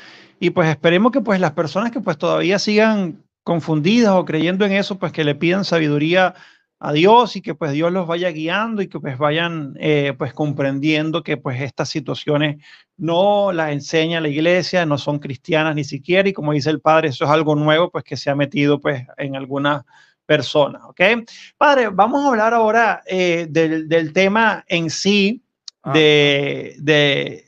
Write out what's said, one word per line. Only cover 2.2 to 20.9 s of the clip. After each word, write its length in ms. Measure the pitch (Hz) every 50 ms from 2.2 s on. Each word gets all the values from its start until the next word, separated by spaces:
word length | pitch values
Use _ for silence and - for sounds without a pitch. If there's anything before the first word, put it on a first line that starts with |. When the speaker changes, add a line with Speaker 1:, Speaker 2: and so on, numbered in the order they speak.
| 180 165 160 160 165 170 202
Speaker 1:
sigan 640 | 190 - 214 208 214 220 220 214 202 185 160 - - _ _ _ _ -
confundidas 720 | - 170 160 - 165 156 151 147 190 226 240 233 202 190
o 120 | 180 147
creyendo 400 | - 156 156 156 175 185 190 214
en 60 | 196
eso, 260 | 196 202 196 - 202
pues, 140 | 190 180 151
que 120 | - 165 156
le 120 | 147 143
pidan 280 | 147 170 170 180 202 175
sabiduría 720 | - 170 165 156 147 147 143 151 165 175 185 185 175 - - - _ _ _ _ _ _ _
a 120 | - 143
Dios 440 | 147 156 175 202 226 247 233 - -
y 60 | 190
que, 120 | - - 151
pues, 160 | - 170 143
Dios 200 | 139 151 165 175
los 160 | 180 190 175
vaya 240 | 160 170 175 180 180
guiando 500 | 151 156 160 165 180 202 220 233 220 202
y 60 | 185
que, 120 | - - 156
pues, 180 | 147 147 127
vayan, 580 | 123 151 147 151 165 170 170 165 156 147 135 - -
eh, 340 | 160 156 151 143 143 143 135
pues, 160 | - 156 123 -
comprendiendo 880 | - 151 147 143 147 139 135 139 139 143 156 156 151 156 160 156 170 156
que, 140 | 165 151
pues, 240 | 147 - 139 127 123
estas 260 | 143 123 - - 156
situaciones 760 | - - 156 127 - 127 - - 151 147 147 151 147 147 147 - - - _ _ _ _
no 540 | - 151 165 165 175 196 208 208 202 202 196 180
las 180 | 160 156 151
enseña 480 | 143 139 - - 165 160 156 165 170 165
la 80 | 156
iglesia, 580 | 147 139 156 160 175 180 180 160 - 185 180 170
no 120 | 151 147
son 220 | - - 151 147 147
cristianas 560 | - 143 123 - - - 156 156 156 160 147
ni 80 | 151 135
siquiera, 440 | - 185 156 - - 180 190 196
y 60 | 196 196
como 180 | - 151 151
dice 200 | 151 143 123 156
el 100 | 156 -
padre, 280 | - 156 156 160 139 135
eso 140 | 127 - 165
es 60 | 139
algo 240 | 151 160 156 156 151
nuevo, 360 | 147 151 151 151 160 180 175
pues, 120 | - 165 -
que 140 | - 147
se 120 | - - 143
ha 40 | 139
metido, 460 | 143 143 139 - 147 143 143 147 143
pues, 240 | 147 151 139 127 127 - -
en 180 | - 147 135 135
algunas 500 | 135 135 127 139 139 143 143 147 139 - _ _ _ _ _ _ _ _
personas, 560 | - 151 143 127 - - 151 139 135 - - -
¿ok? 160 | -